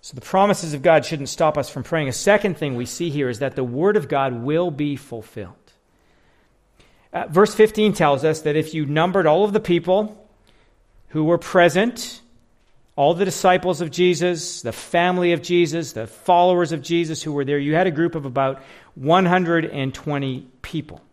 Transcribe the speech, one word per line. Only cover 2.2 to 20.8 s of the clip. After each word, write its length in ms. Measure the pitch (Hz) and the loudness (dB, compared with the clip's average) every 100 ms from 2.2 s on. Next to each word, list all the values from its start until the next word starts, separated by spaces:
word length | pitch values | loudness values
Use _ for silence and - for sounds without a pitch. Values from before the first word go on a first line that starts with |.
| - 208 208 160 | 2 2 2 -4
thing 200 | 151 123 | -6 -6
we 100 | 127 | -8
see 240 | - 170 | -6 -6
here 180 | 147 131 | -4 -4
is 120 | 113 | -4
that 160 | 135 131 | -6 -4
the 80 | |
Word 320 | 127 123 185 214 | -6 0 0 0
of 100 | 139 | 0
God 280 | 143 135 | -2 -2
will 360 | 120 123 156 175 | -4 -2 -2 -2
be 240 | 143 147 139 | -4 -6 -6
fulfilled. 600 | - 117 104 - 92 - _ _ _ _ _ _ _ _ _ _ _ _ _ _ _ | -12 -16 -14 -16 -16 -16 _ _ _ _ _ _ _ _ _ _ _ _ _ _ _
Uh, 140 | 175 - | -8 -2
verse 260 | 156 208 | 4 4
fifteen 380 | - 214 214 214 | 6 4 6 0
tells 320 | 202 156 139 | 4 2 4
us 180 | 156 156 | 2 0
that 120 | 156 | 0
if 200 | 147 156 | 0 -2
you 120 | 160 143 | -4 -2
numbered 400 | 151 175 190 160 | 0 2 2 4
all 180 | 156 | 4
of 80 | 208 | 2
the 80 | 202 | 0
people 680 | 196 175 165 190 214 - _ _ _ _ _ _ _ _ _ | 0 0 2 0 0 -8 _ _ _ _ _ _ _ _ _
who 160 | 156 | -2
were 140 | 156 170 | 0 0
present, 840 | - 185 175 170 226 240 - - _ _ _ _ _ _ _ - | 2 4 4 4 0 -2 -14 -16 _ _ _ _ _ _ _ 0
all 180 | 143 | 0
the 100 | 170 | 2
disciples 560 | 190 170 190 180 175 160 | -2 0 2 2 0 -4
of 100 | 165 | -4
Jesus, 720 | - 180 165 175 170 151 - | 0 2 2 0 -2 -8 -10
the 100 | 117 | -10
family 600 | 110 - 170 175 180 175 | -10 -2 0 2 2 0
of 80 | 170 | 0
Jesus, 520 | - 175 170 165 151 | 0 2 2 -2 -8
the 140 | - 113 | -10 -12
followers 680 | - - 175 180 180 170 | -10 2 4 4 4 0
of 100 | 156 | -4
Jesus 400 | 127 170 165 156 | -2 -2 -2 -6
who 100 | 156 | -6
were 120 | 143 | -6
there, 140 | 135 143 | -2 -2
you 160 | 143 | 0
had 120 | 156 185 | 0 0
a 60 | |
group 220 | 147 170 | 0 -2
of 120 | 170 135 | -2 -6
about 360 | 127 135 135 - - _ | -2 -2 -4 -12 -20 _
one 300 | - 135 175 | -8 2 4
hundred 400 | 185 180 175 170 | 4 2 2 0
and 300 | 156 143 135 | 0 -4 -6
twenty 520 | 135 - 143 139 127 - _ | -6 -6 -4 -4 -8 -12 _
people. 400 | - 165 | -10 -10